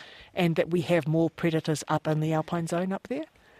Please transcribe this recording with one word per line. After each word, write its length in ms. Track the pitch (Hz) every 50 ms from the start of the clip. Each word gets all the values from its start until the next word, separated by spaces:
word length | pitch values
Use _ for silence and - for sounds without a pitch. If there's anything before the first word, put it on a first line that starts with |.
| - - - - - - -
and 200 | 185 175 170 156
that 140 | 180 - 160
we 120 | 175 180
have 260 | 131 - 175 165 135
more 240 | 160 156 160 165 151
predators 520 | _ - - 170 160 156 - 165 151 - -
up 200 | - 156 151 -
in 120 | 160 156 156
the 120 | 156 160 160
alpine 340 | 156 156 - 175 170 165
zone 260 | - 170 170 190 190 196
up 140 | - _ -
there? 160 | 247 294 320 _ _ _ _ - -